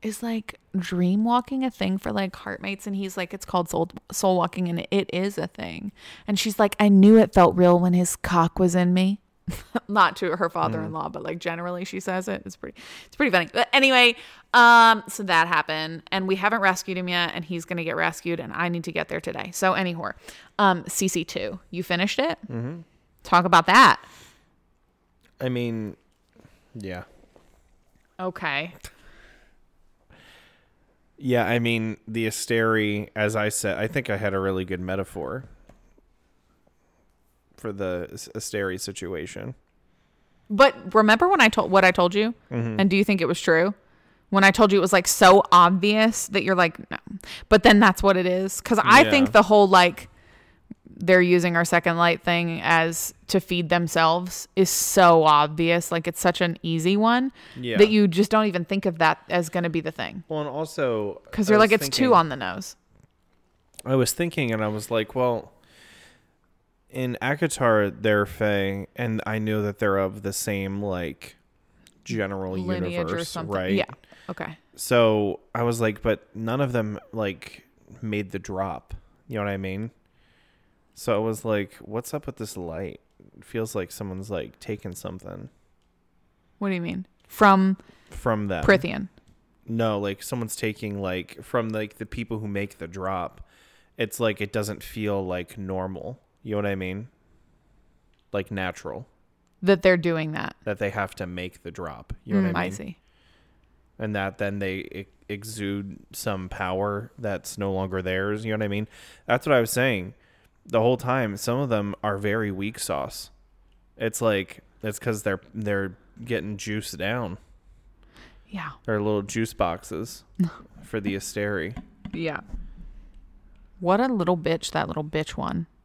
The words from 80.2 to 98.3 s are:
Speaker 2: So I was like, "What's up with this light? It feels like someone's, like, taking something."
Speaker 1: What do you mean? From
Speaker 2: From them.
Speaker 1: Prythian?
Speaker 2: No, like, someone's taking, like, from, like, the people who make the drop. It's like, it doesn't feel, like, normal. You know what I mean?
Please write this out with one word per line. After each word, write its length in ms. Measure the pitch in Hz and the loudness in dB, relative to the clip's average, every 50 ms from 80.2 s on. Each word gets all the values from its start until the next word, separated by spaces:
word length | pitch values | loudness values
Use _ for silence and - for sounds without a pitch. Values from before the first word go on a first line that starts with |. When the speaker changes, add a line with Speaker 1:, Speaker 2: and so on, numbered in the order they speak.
| _ _ _ _ _ _ _ _ _ _ _ _ _ _ _ | _ _ _ _ _ _ _ _ _ _ _ _ _ _ _
Speaker 2:
So 200 | - - - 113 | -12 -4 -2 0
I 40 | 101 | 0
was 260 | 110 113 110 107 - | 0 -2 -4 -6 -4
like, 300 | 113 107 104 101 98 - | -2 -2 -2 -2 -6 -10
"What's 360 | - - - 104 113 120 - - | -20 -18 -10 -10 -10 -10 -8 -10
up 140 | 151 - | -10 -10
with 100 | - 127 | -10 -12
this 200 | _ 113 104 - | _ -12 -12 -10
light? 440 | 95 90 85 80 80 98 85 - - _ _ _ _ - 50 _ - | -12 -10 -10 -8 -10 -10 -10 -12 -16 _ _ _ _ -20 -20 _ -20
It 60 | - | -20
feels 300 | - - 117 110 110 - | -10 -8 -6 -6 -6 -6
like 160 | 107 92 87 | -8 -8 -8
someone's, 400 | - - 107 98 92 92 95 104 | -10 -12 -10 -10 -10 -10 -10 -8
like, 280 | 101 87 64 57 - _ | -8 -8 -8 -10 -14 _
taking 340 | - - 110 104 - 104 90 | -12 -10 -10 -10 -10 -14 -14
something." 540 | - - 92 87 92 - - - - - - _ _ _ _ _ _ _ _ _ _ _ _ _ _ _ _ _ _ _ _ _ _ | -12 -12 -12 -14 -12 -14 -16 -16 -16 -16 -18 _ _ _ _ _ _ _ _ _ _ _ _ _ _ _ _ _ _ _ _ _ _
Speaker 1:
What 100 | 208 196 | -6 -4
do 60 | 190 | -4
you 60 | 180 170 | -4 -6
mean? 240 | 170 180 185 185 _ _ _ _ | -6 -8 -8 -10 _ _ _ _
From 500 | _ - - 214 202 196 196 190 190 196 - - _ - _ _ _ | _ 2 4 6 8 8 6 4 2 0 -2 -6 _ -20 _ _ _
Speaker 2:
From 380 | - - - 123 113 107 104 101 | -18 -8 -2 -2 -2 -2 -2 -4
them. 140 | 95 82 - | -4 -2 2
Speaker 1:
Prythian? 440 | - 120 113 - - - - 202 185 _ - _ _ _ _ _ _ _ _ _ | 2 2 2 2 -4 -8 -8 -10 -12 _ -20 _ _ _ _ _ _ _ _ _
Speaker 2:
No, 320 | - 113 113 113 113 107 101 | -8 -4 -2 -2 0 0 -2
like, 240 | 101 101 98 101 - | -2 -4 -6 -8 -10
someone's 320 | - - 123 117 107 - | -10 -8 -8 -8 -8 -8
taking, 440 | - - 110 107 - - 107 101 101 | -6 -6 -6 -6 -6 -10 -10 -8 -6
like, 420 | 98 92 92 92 90 - - - - | -6 -6 -6 -6 -8 -10 -16 -20 -20
from, 280 | - - 127 113 110 | -6 -4 -4 -4 -4
like, 260 | 110 110 107 107 - | -4 -6 -6 -8 -10
the 80 | - 110 | -14 -14
people 340 | - - - 117 - 117 110 | -12 -10 -12 -10 -8 -8 -10
who 80 | 110 107 | -8 -8
make 300 | 101 98 101 101 - _ | -6 -6 -8 -8 -10 _
the 80 | 95 85 | -16 -14
drop. 520 | 87 98 92 95 95 92 87 - _ - - _ _ _ _ _ _ _ _ _ _ | -12 -10 -8 -6 -6 -6 -6 -8 _ -16 -20 _ _ _ _ _ _ _ _ _ _
It's 240 | - 117 107 - - | -8 -8 -8 -6 -4
like, 200 | 120 113 104 - | -2 -2 -2 -2
it 120 | 104 101 - | -6 -6 -4
doesn't 300 | 113 104 101 104 - - | -6 -6 -6 -8 -10 -12
feel, 420 | - - 110 107 104 101 98 95 | -16 -10 -6 -4 -4 -4 -4 -4
like, 320 | 92 90 90 90 - - | -4 -6 -8 -8 -10 -12
normal. 640 | - 98 92 95 92 92 92 95 85 - 85 131 - _ _ _ _ _ | -14 -10 -8 -6 -6 -6 -6 -8 -10 -12 -12 -14 -14 _ _ _ _ _
You 100 | 110 107 | -6 -4
know 60 | 104 | -4
what 80 | 104 | -2
I 80 | 101 98 | -2 -4
mean? 340 | 95 95 92 92 101 110 123 _ _ _ _ _ _ _ _ _ _ _ _ _ _ _ _ _ _ _ _ _ _ _ _ | -4 -6 -6 -8 -8 -10 -14 _ _ _ _ _ _ _ _ _ _ _ _ _ _ _ _ _ _ _ _ _ _ _ _